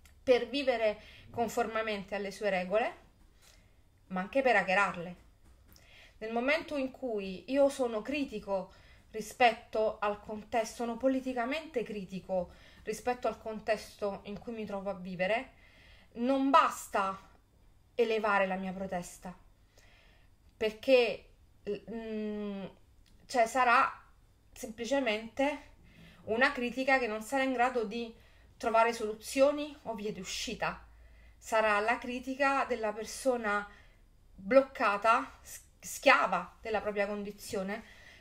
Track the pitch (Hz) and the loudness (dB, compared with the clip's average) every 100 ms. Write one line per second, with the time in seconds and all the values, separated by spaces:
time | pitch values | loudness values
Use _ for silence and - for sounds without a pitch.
0 | - - - 240 233 277 262 233 220 208 | -20 -4 4 4 4 -2 0 2 0 0
1 | - - - 226 226 240 220 220 226 208 | -8 -20 -12 -4 -2 0 -2 -2 -4 -6
2 | 185 202 196 190 208 185 180 214 294 - | -6 -6 -6 -4 -2 0 2 2 0 -4
3 | - _ - _ - - - - _ _ | -18 _ -20 _ -20 -20 -20 -20 _ _
4 | _ 185 202 277 254 202 185 190 190 175 | _ -6 -2 2 4 4 4 2 2 -2
5 | 175 175 - _ - - - - - - | -10 -14 -20 _ -20 -20 -20 -20 -20 -20
6 | - - 220 233 262 320 330 294 262 - | -20 -12 -4 0 2 0 0 -4 -4 -6
7 | 254 214 190 185 - 269 277 269 240 214 | -6 -4 -6 -8 -2 4 4 4 -2 -2
8 | 220 294 262 214 202 196 180 - - - | -4 -4 -4 -6 -4 -4 -4 -14 -20 -20
9 | - 220 214 - 247 226 - 220 214 214 | -14 -12 -12 4 4 4 -4 0 0 0
10 | 208 208 - 214 - 240 220 - 233 233 | -2 -4 -8 -12 -4 -2 -2 -4 -6 0
11 | 269 262 262 247 233 311 311 240 214 208 | 0 0 -2 -4 -4 -4 -4 -6 -6 -8
12 | 180 185 - 185 175 - - - - 220 | -10 -12 -4 -4 -4 -10 -20 -14 -10 -6
13 | 247 247 226 214 226 214 226 214 - - | -4 -2 -2 -4 -8 -6 -2 -2 -4 -6
14 | 202 196 - 202 240 226 208 196 190 185 | -6 -6 -10 -12 -10 -10 -8 -6 -6 -8
15 | 185 180 185 226 262 - - - - - | -8 -4 0 0 -4 -16 -20 -20 -20 -20
16 | - 226 247 269 269 311 254 - - 214 | -18 -4 0 2 6 6 6 0 -4 -2
17 | 190 190 - - _ _ - - _ - | -2 -4 -14 -20 _ _ -20 -20 _ -2
18 | 226 220 214 196 190 185 196 185 185 180 | 0 2 2 2 2 0 -4 -6 -6 -6
19 | 175 - 180 175 - _ _ _ - - | -8 -12 -16 -16 -20 _ _ _ -20 -20
20 | - - - _ - _ 220 214 - 254 | -20 -20 -20 _ -20 _ -4 -2 6 6
21 | 226 - - - - - 208 196 - 226 | 6 -2 -12 -20 -20 -14 -8 -8 -8 -10
22 | 220 214 214 208 208 196 185 - - - | -6 -6 -6 -6 -6 -8 -10 -14 -20 -20
23 | - - - 254 226 262 247 262 - - | -20 -20 -4 0 2 4 4 6 4 -2
24 | - - _ _ _ - 240 233 226 277 | -18 -20 _ _ _ -14 -12 -10 0 0
25 | 240 208 226 - 277 285 - - - - | 2 -2 -4 -2 -2 -2 -12 -20 -20 -20
26 | - - - 226 277 269 240 247 262 269 | -20 -16 -4 2 2 2 -4 -2 2 2
27 | 233 214 220 269 262 247 247 247 208 233 | 2 -4 -4 -2 0 2 2 2 -4 -6
28 | 226 - - - - - 233 226 233 233 | -8 -12 -20 -20 -20 -6 2 4 4 2
29 | 214 214 - 269 277 294 294 277 - 202 | -6 -6 -4 4 4 4 -6 -10 -10 -8
30 | 208 180 185 - - 202 165 180 - - | -8 -8 -8 -8 -8 -4 -4 -6 -14 -20
31 | - - - - - 220 220 208 220 247 | -20 -20 -20 -20 0 2 4 2 2 -2
32 | 247 247 262 262 277 277 233 240 214 220 | -4 -8 -8 0 2 2 0 -2 -4 -4
33 | 214 - 269 240 214 202 202 - - - | -10 -2 0 0 0 -2 -4 -14 -20 -20
34 | _ _ - - 190 269 269 - 220 208 | _ _ -20 -16 4 6 6 2 0 4
35 | 226 247 269 - - - - _ - - | 4 4 2 -10 -18 -18 -18 _ -12 2
36 | 269 277 226 180 180 - 233 208 208 202 | 6 6 6 0 -4 -10 -4 -2 -2 0
37 | 202 208 202 202 - 208 190 226 - - | -2 -2 -8 -10 -6 -4 -4 -6 -10 -20
38 | - - | -20 -20